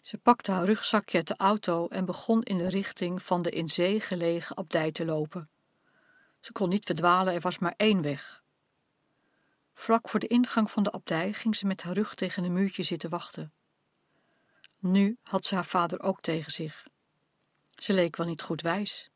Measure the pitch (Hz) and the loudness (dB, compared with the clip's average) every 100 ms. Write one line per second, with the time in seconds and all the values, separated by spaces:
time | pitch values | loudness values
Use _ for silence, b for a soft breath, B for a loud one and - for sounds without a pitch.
0 | - 214 - 240 - 185 180 214 - 214 | -14 0 4 4 2 0 2 0 2 0
1 | - 180 165 - 190 214 - 170 170 190 | 2 -2 0 0 2 2 0 -2 -2 -4
2 | 185 180 - 226 226 185 180 185 196 - | -4 -4 2 2 2 -2 0 -2 -4 -6
3 | 175 180 - 180 175 - 170 - 180 214 | -6 -6 -2 0 0 -2 -4 0 2 2
4 | - 180 170 170 160 - 170 170 160 156 | -2 -2 0 -2 -4 -10 -2 -2 -2 -4
5 | 165 156 151 180 156 _ _ _ b b | -4 -2 -4 -8 -14 _ _ _ b b
6 | b b b b - - 185 202 - 165 | b b b b -16 -2 0 0 -2 2
7 | 175 180 185 175 180 - 170 - 214 196 | 4 6 4 0 -2 0 -2 4 4 4
8 | 147 139 - - _ _ _ _ _ _ | 2 -4 -10 -20 _ _ _ _ _ _
9 | _ _ _ _ _ _ _ - - 226 | _ _ _ _ _ _ _ -16 2 2
10 | - 214 - 240 247 - 214 - 196 - | 4 -2 2 4 4 2 0 2 0 -2
11 | - 160 185 208 226 208 196 190 175 180 | -4 -2 -2 -2 -2 0 0 -2 -4 -2
12 | 214 - 185 - 180 175 196 - 170 165 | -2 -2 -4 -2 -2 0 0 0 -4 -4
13 | 165 170 - - 156 _ _ _ _ _ | -4 -6 -8 -12 -12 _ _ _ _ _
14 | b b b b b b b _ 185 190 | b b b b b b b _ 2 4
15 | 202 233 - 196 - 190 170 185 170 170 | 4 2 -2 -2 0 -4 0 0 0 -2
16 | 196 185 - 160 156 - 156 - - _ | -2 -2 -2 -2 0 -2 -2 -10 -20 _
17 | _ _ _ _ _ _ _ - - 196 | _ _ _ _ _ _ _ -14 0 2
18 | 170 160 170 160 - 160 165 180 208 - | 2 0 -4 -4 -6 -4 -2 -2 -4 -8
19 | - | -14